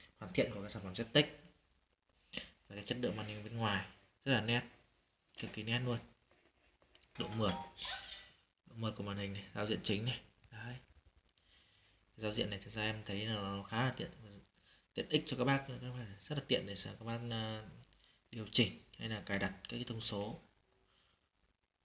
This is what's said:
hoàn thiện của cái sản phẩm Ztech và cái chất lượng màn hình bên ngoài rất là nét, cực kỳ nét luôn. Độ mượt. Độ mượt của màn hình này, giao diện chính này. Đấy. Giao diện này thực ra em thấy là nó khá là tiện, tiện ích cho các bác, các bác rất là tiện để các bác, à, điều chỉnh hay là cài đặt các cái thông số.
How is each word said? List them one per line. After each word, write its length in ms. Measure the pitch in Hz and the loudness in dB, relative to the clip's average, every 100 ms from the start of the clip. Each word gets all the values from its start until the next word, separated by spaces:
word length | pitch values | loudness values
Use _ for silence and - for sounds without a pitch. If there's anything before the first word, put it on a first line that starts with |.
| - - | -20 -12
hoàn 140 | 107 | -4
thiện 180 | - 123 | 2 2
của 60 | 104 | 2
cái 100 | 101 | -6
sản 120 | 113 | -6
phẩm 100 | 95 | -4
Ztech 340 | 92 117 147 151 - - - _ _ _ _ _ _ - - - - - | -4 4 6 6 2 -18 -20 _ _ _ _ _ _ -12 -10 -10 -16 -16
và 60 | |
cái 100 | 104 | -10
chất 140 | 101 123 | -4 0
lượng 160 | 120 107 | 0 0
màn 100 | 107 | -4
hình 180 | 104 | -6
bên 120 | 107 117 | -6 2
ngoài 300 | 113 98 95 - - _ | 4 4 0 -8 -20 _
rất 80 | - | 2
là 80 | 123 | 4
nét, 220 | 107 120 - - - _ _ _ _ - | 6 4 2 -10 -20 _ _ _ _ -10
cực 120 | 117 | -8
kỳ 100 | - | -4
nét 180 | 107 120 | 0 2
luôn. 140 | 123 120 - - _ _ _ _ _ _ _ - - - | 2 0 -4 -20 _ _ _ _ _ _ _ -20 -14 -6
Độ 80 | 101 107 | -4 2
mượt. 160 | 104 90 - - - - - - - - _ _ - | 2 2 -4 -6 -4 -4 -6 -12 -16 -20 _ _ -16
Độ 80 | 113 | -4
mượt 180 | 113 107 | -4 -2
của 60 | |
màn 140 | 101 101 | -2 -2
hình 160 | 101 | -2
này, 120 | 98 - | -4 -6
giao 120 | 107 107 | -2 2
diện 140 | 98 | 2
chính 220 | - 101 | 4 2
này. 160 | 117 120 - _ - | 2 -2 -6 _ -18
Đấy. 260 | 110 113 127 - - - _ _ _ _ - - _ - - _ - | -12 -10 -10 -14 -20 -20 _ _ _ _ -20 -20 _ -20 -20 _ -4
Giao 160 | 110 | -2
diện 180 | 107 101 | 2 0
này 80 | 98 | -2
thực 120 | - | -6
ra 120 | 113 | -2
em 200 | 107 107 | 0 0
thấy 220 | 107 101 107 | -2 -2 0
là 80 | |
nó 280 | 107 98 98 | 0 0 -2
khá 220 | 98 113 | -2 2
là 100 | 127 120 | 2 2
tiện, 140 | 101 - 110 98 - _ - - _ | -6 -8 -16 -16 -20 _ -20 -20 _
tiện 140 | - - | -4 2
ích 160 | 151 - | 2 2
cho 100 | - | 2
các 80 | |
bác, 200 | 127 139 135 | 4 4 2
các 80 | 123 | -8
bác 220 | 127 123 113 98 | -6 -6 -8 -10
rất 180 | - 151 | -6 -4
là 60 | - | 2
tiện 180 | 117 95 | 2 2
để 80 | 98 | -4
các 200 | 104 98 | -4 -4
bác, 140 | 110 117 120 | -4 -2 -2
à, 320 | 113 110 110 107 117 - - - _ - | -2 -2 -4 -8 -14 -20 -20 -20 _ -12
điều 160 | 117 104 | -8 2
chỉnh 200 | - 101 - - - | 4 4 2 -14 -8
hay 100 | 113 | -4
là 140 | 107 - | -4 0
cài 120 | 98 | 2
đặt 120 | 95 | 2
các 180 | 95 - | -2 -6
cái 140 | 120 120 | -4 -4
thông 120 | 113 | -2
số. 400 | - 104 104 - - _ _ _ _ _ _ _ _ _ _ _ _ _ | 0 0 -2 -6 -12 _ _ _ _ _ _ _ _ _ _ _ _ _